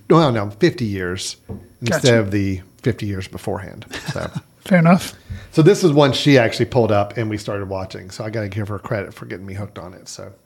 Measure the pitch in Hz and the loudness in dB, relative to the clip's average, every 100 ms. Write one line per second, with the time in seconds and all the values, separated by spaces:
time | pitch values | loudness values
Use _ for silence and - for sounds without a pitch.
0 | - 165 156 117 101 - 170 165 113 98 | 2 4 4 2 -4 0 0 0 -4 -4
1 | 90 92 - - - 98 - _ 117 156 | -4 -6 -8 -12 -14 -16 -18 _ -4 0
2 | 139 117 101 101 98 92 - _ - 107 | 4 4 2 0 -2 -4 -10 _ -4 -4
3 | 107 95 92 92 - 95 98 - - - | -4 -6 -8 -10 -8 -8 -8 -16 -16 -12
4 | - - - - - _ - 185 165 180 | -10 -8 -8 -10 -14 _ 0 4 6 4
5 | - - - - - - 160 202 185 143 | 2 -14 -16 -16 -4 4 6 6 4 4
6 | 143 127 151 135 113 - 117 127 110 104 | 4 4 4 6 4 2 0 2 2 2
7 | 104 - 110 104 - 104 98 95 92 101 | 0 -4 -4 -6 -6 -8 -6 -8 -8 -12
8 | 95 - 110 110 104 98 101 101 - 110 | -14 -12 -8 -6 -6 -6 -6 -8 -6 -6
9 | 92 - 120 101 98 95 101 - 87 90 | -6 -12 -14 -14 -12 -10 -10 -12 -16 -16
10 | - - 98 - | -18 -18 -18 -20